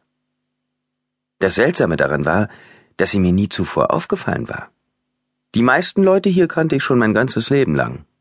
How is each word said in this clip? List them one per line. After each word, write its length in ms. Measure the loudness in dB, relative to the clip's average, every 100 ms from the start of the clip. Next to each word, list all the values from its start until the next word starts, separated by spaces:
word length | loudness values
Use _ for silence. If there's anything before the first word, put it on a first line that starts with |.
| _ _ _ _ _ _ _ _ _ _ _ _ _ -4
Das 160 | -2 0
Seltsame 400 | 0 0 0 0
daran 280 | 0 0
war, 240 | 0 0 -2 -6 -20 -20 _ -6
dass 140 | -2
sie 80 | 0
mir 140 | 0
nie 180 | 0 -2
zuvor 420 | -4 -4 -2 0
aufgefallen 560 | -2 -4 -6 -4 -6 -6
war. 220 | -12 -16 _ _ _ _ _ _ _ _
Die 80 | 0
meisten 400 | 2 2 0 2
Leute 280 | 2 4 2
hier 180 | 2 0
kannte 280 | 0 0 0
ich 80 |
schon 140 | 0 2
mein 140 | 4
ganzes 380 | 2 0 -2 0
Leben 240 | 0 2
lang. 320 | 0 -2 -8 -18 _